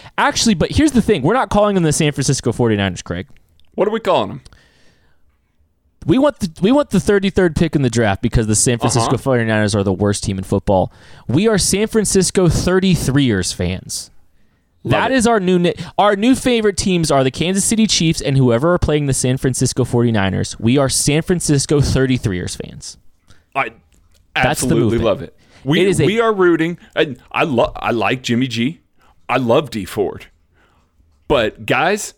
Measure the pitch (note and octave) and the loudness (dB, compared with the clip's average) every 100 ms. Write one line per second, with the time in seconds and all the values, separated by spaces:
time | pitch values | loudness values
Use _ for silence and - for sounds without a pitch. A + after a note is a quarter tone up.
0 | - - B3 - A3+ F3 E3+ - D4+ B3 | -10 -2 0 0 0 0 0 2 2 2
1 | G#3+ F#3+ C3+ B3 A3+ G#3 G#3 G3 D#3+ C#3+ | 2 0 2 0 0 2 2 2 0 0
2 | D3+ C#3+ C3+ C3+ B2 A2+ A#2+ G#2 G2 E2+ | 0 0 -2 -2 -2 0 0 0 -2 -4
3 | - F2 - - _ _ - - G3 A3 | -10 -12 -12 -20 _ _ -12 -4 -2 -2
4 | G3+ D#3 G2 C3+ - - _ _ - _ | 0 0 -2 -8 -18 -20 _ _ -20 _
5 | _ _ _ _ _ _ _ _ _ _ | _ _ _ _ _ _ _ _ _ _
6 | - A3+ D4 - F#3 - F#3+ C#4 C#4+ F#3+ | 0 2 2 0 -8 -2 0 2 0 0
7 | - G3+ G3 - F3+ D3+ E3 D#3 C3 A#2 | 2 0 0 0 0 0 0 0 0 2
8 | G#2+ G2 A#2 B2 G#2+ G#2 - A#2+ B2 A#2+ | 0 0 0 0 0 0 0 0 0 0
9 | A#2+ B2+ C3+ B2 A2+ A2 G#2 G#2 G2 F#2 | 0 0 0 0 2 0 2 0 0 0
10 | G2+ G2+ - F#2+ F#2 G2+ - F#2+ - - | 0 0 -4 -6 -2 -2 2 0 0 -6
11 | - - - C3 A3 G3+ - F#3+ A3 A3 | -20 -14 -2 0 2 2 0 -2 0 0
12 | F#3+ G3 F3 - F3 - F#3 F#3 F#3+ F3 | 2 2 2 2 2 2 0 2 2 2
13 | C#3 C3 C3+ G2 F2 - F2 F#2 - - | 2 2 2 0 -2 -4 -6 -6 -10 -14
14 | - - - _ _ _ _ _ - D3+ | -14 -20 -20 _ _ _ _ _ -4 -2
15 | A3 C4 A3+ A3+ F3+ F3+ F3 - - - | 0 2 2 2 2 2 0 -2 -6 0
16 | G3+ G3+ A#3 C4 B3+ A#3 G#3+ F3+ G3 F3+ | 2 2 2 2 0 0 0 0 0 0
17 | D#3 C#3 C3 - E3 G3 - A3 A3 - | 2 2 0 0 -2 -2 0 0 2 2
18 | E3 D#3+ - C3+ B2+ A#2 E3 F3 - D3+ | 0 0 0 2 2 2 2 2 0 0
19 | C#3+ C3 B2+ C3 C3+ B2 B2+ - B2 A#2+ | 0 -2 -2 0 -2 0 -2 -2 0 0
20 | A#2+ A2 F#2+ F#2+ G2 - A2+ C3+ C3+ - | 2 2 0 -2 -6 -4 0 2 0 0
21 | - D3 E3 F3 - C#3+ - D3 C3 C3 | 0 0 0 -2 0 -2 2 2 2 2
22 | C3 B2+ G#2+ F2+ - - - - - - | 0 0 -2 -4 -6 -10 -14 -16 -20 -20
23 | - _ _ - _ C3+ A#2+ A#2 _ _ | -20 _ _ -20 _ -6 -6 -10 _ _
24 | _ _ _ D3+ B2+ D3+ B2+ A#2 A2+ A#2 | _ _ _ -2 -2 0 0 0 2 0
25 | A2 F#2+ E2+ - _ - C3 D#3+ F#3+ D#3+ | 0 -2 -6 -18 _ -10 -2 0 2 2
26 | D#3 A3 A3+ G3+ F3+ D#3+ E3 F3 - - | 2 2 0 2 2 2 0 -6 -6 -4
27 | D3+ B2 - - D#3 A#2 - - G#2 A2+ | -4 -6 -8 -4 0 0 -2 -2 -4 -2
28 | G2+ C3 - A#2 C3 A2+ B2 E3+ _ _ | -2 -2 -2 -2 -2 -2 -4 -6 _ _
29 | _ _ - B2 B2 B2+ D3+ A2+ F2+ - | _ _ -4 -2 2 2 0 -6 -6 -4
30 | F#2 - - _ _ _ _ _ _ _ | -4 -6 -18 _ _ _ _ _ _ _
31 | _ _ - C#3 G#2+ - G#2 B2+ D#3+ G#3 | _ _ -2 0 0 -4 -2 0 0 -2
32 | - | -6